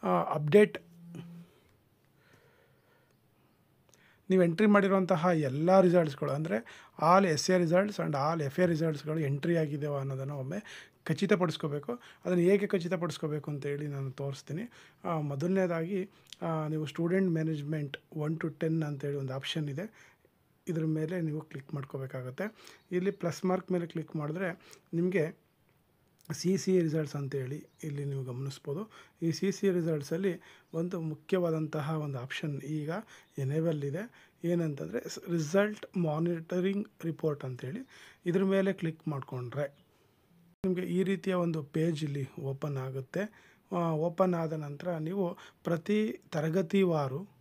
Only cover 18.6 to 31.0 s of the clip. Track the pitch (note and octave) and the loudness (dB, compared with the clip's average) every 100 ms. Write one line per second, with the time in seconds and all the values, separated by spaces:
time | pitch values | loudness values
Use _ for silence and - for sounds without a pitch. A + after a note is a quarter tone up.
18.6 | E3 D#3+ D3+ C#3+ C#3+ C#3+ C3+ C3 - E3 | -2 0 -2 -4 -4 -4 -4 -6 -4 -4
19.6 | D3 C3+ G#3+ - - _ _ _ _ _ | -4 -4 -8 -12 -20 _ _ _ _ _
20.6 | - E3 D#3+ D#3 D#3 F3+ E3 D3+ D3+ C#3+ | -6 -2 0 0 -2 -2 -2 -4 -8 -14
21.6 | - D3 C3+ C#3 C3 C3+ B2+ B2+ G3+ - | -8 -8 -6 -8 -8 -8 -10 -6 -8 -8
22.6 | - - _ F3+ F#3 G3 F3 D#3+ F#3+ F#3 | -20 -20 _ -2 -2 -2 -4 -2 0 0
23.6 | - F3+ E3+ E3+ D3+ D#3+ D3 D#3+ F#3+ - | 0 -2 -2 -6 -6 -6 -4 -4 -4 -6
24.6 | - - _ E3+ F3+ F3+ D#3 G3 _ _ | -14 -20 _ 0 2 2 0 -4 _ _
25.6 | _ _ _ _ _ _ - D3+ F3 F#3+ | _ _ _ _ _ _ -10 -4 0 0
26.6 | - F#3 E3 D#3 D3 D3 C3+ C#3 B2+ D3+ | 4 4 4 0 -2 -4 -4 -4 -6 -8
27.6 | - _ D#3+ C#3+ C#3+ C3+ C3 B2 C#3 C3+ | -12 _ -8 -6 -4 -6 -6 -6 -8 -8
28.6 | - C#3+ A3 - - _ E3 D#3 F#3+ F#3+ | -8 -8 -8 -14 -20 _ -2 0 -2 2
29.6 | G3 F3+ E3 D#3 C3+ E3 G3 F3+ - - | 2 2 0 -2 -2 -2 -2 -2 -10 -20
30.6 | _ D#3+ F3 F3+ | _ -4 -4 -2